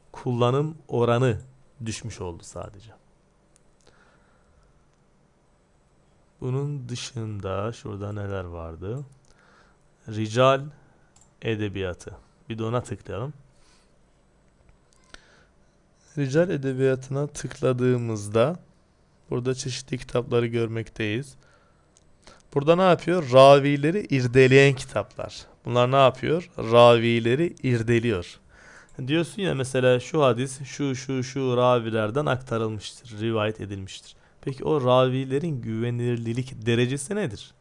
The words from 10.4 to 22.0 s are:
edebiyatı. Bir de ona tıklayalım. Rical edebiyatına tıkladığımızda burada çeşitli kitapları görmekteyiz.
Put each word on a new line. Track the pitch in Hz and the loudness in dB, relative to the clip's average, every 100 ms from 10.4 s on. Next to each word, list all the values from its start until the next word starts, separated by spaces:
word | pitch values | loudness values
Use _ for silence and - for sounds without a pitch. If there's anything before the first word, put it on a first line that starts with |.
| 131 139 147 - _ _ _ _ _ _ | 4 4 -2 -16 _ _ _ _ _ _
edebiyatı. | 113 107 104 98 92 87 - - - _ - | -6 -4 -4 -4 -6 -8 -14 -20 -20 _ -14
Bir | 110 | -8
de | |
ona | 110 123 | -4 -4
tıklayalım. | - 120 - 92 139 - - _ _ _ _ _ _ _ _ _ _ _ _ _ _ _ _ - _ _ _ _ _ _ _ _ _ 147 | -6 -12 -10 -10 -10 -14 -20 _ _ _ _ _ _ _ _ _ _ _ _ _ _ _ _ -20 _ _ _ _ _ _ _ _ _ -6
Rical | 139 151 180 | -2 0 0
edebiyatına | 151 135 131 131 131 131 135 147 | -2 -4 0 0 0 -4 -6 -6
tıkladığımızda | - 127 - 131 123 127 123 117 110 101 113 135 180 - _ _ _ _ _ _ | -8 -12 -4 -2 0 0 0 -2 -6 -2 2 2 0 -12 _ _ _ _ _ _
burada | 127 123 | -4 -4
çeşitli | 131 131 123 - 127 | -4 -6 -10 -8 -10
kitapları | - 127 120 120 120 | -4 -4 0 0 0
görmekteyiz. | 117 117 113 107 - 107 110 139 - _ _ _ _ _ _ | -2 -2 -4 -8 -6 -4 -4 -6 -16 _ _ _ _ _ _